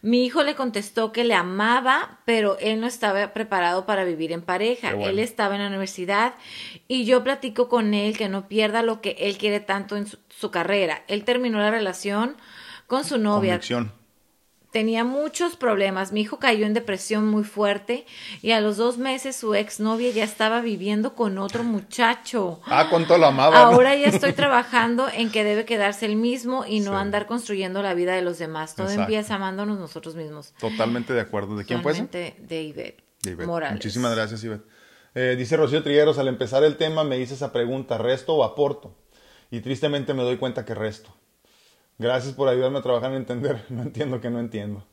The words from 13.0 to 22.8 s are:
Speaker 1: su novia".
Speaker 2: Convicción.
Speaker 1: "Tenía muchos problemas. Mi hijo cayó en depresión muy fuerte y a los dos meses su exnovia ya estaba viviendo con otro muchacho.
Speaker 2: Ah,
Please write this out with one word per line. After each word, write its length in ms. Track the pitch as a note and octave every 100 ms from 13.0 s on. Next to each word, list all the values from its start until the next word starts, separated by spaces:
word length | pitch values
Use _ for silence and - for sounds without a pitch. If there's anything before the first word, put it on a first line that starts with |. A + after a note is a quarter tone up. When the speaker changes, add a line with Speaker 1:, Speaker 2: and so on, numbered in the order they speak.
Speaker 1:
su 140 | C#4+ C#4
novia". 380 | G#3+ G#3 G3 F3+
Speaker 2:
Convicción. 360 | - A#2+ A2+ - _ _ _ _ _ _ _
Speaker 1:
"Tenía 320 | A3+ A3 A3+
muchos 540 | A#3 C4+ D4+ - F4 F4
problemas. 560 | B3 G#3 G3 F#3+ F#3+
Mi 80 | G#3
hijo 180 | G#3 D4
cayó 260 | C4 G#3+ G#3+
en 80 |
depresión 540 | A3 A3 F#3+ - G#3+ G#3+
muy 160 | G#3+
fuerte 640 | G#3 G3+ G3+ G3+ G3+ B3 - - - G#3
y 100 | -
a 100 | A3+
los 160 | G#3+ G3+
dos 200 | A#3 A#3+
meses 380 | C4+ C4 C4+ C4
su 180 | A3
exnovia 580 | G#3 G#3 - G#3+ A3+ B3
ya 120 | A3
estaba 380 | G#3+ - A3 A3+
viviendo 520 | A#3 G3+ F#3+ G#3 A#3+
con 240 | - A3 F#3+
otro 260 | G3 A#3 A#3
muchacho. 960 | G#3+ G3 - A#3 A#3+ - A#3+ F#3 D#3+ -
Speaker 2:
Ah, 200 | C3